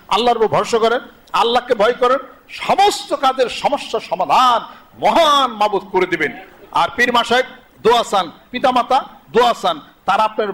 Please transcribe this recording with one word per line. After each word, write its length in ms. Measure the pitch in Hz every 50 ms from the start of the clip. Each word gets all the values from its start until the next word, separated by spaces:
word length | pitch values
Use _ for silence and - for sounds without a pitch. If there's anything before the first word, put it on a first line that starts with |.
| - -
আল্লাহর 280 | 190 202 240 240 240
উপর 100 | 220 220
ভরসা 300 | 202 - 175 208 - 233
করেন, 220 | 220 220 226 233 262 - - - _ _ _ -
আল্লাহকে 420 | 180 208 233 240 247 233 254 247
ভয় 180 | 214 202 240 247
করেন, 240 | 247 254 247 262 277 - - - - _ -
সমস্ত 640 | - - - - 247 339 403 415 - - - - 320
কাজের 360 | 269 277 262 254 262 247 214
সমস্যা 500 | - - - 220 - - - - - 220
সমাধান 680 | - - 170 180 180 170 - 226 254 247 240 220 - - - - - _ - 113
মহান 520 | 143 202 - 320 330 302 285 277 269 247
মাবুদ 320 | 226 208 208 208 202 185 196 -
করে 140 | 196 185 180
দিবেন। 320 | 175 170 160 156 131 - - - - - - - -
আর 180 | - 151 170 170 -
পীর 180 | - 240 240 240
মাশায়েখ 320 | 233 226 - 226 254 254 - - - - _ _ -
দোয়া 220 | - 214 240 233 214
চান, 280 | - 214 196 180 151 - - _ _
পিতামাতা 540 | - 247 - 254 247 247 233 - 262 277 - - - - _ -
দোয়া 220 | - 220 247 240 220 -
চান, 180 | - 180 160 143 - - _ _ _
তারা 180 | 185 190 208 214
আপনার 240 | 214 214 - 220 202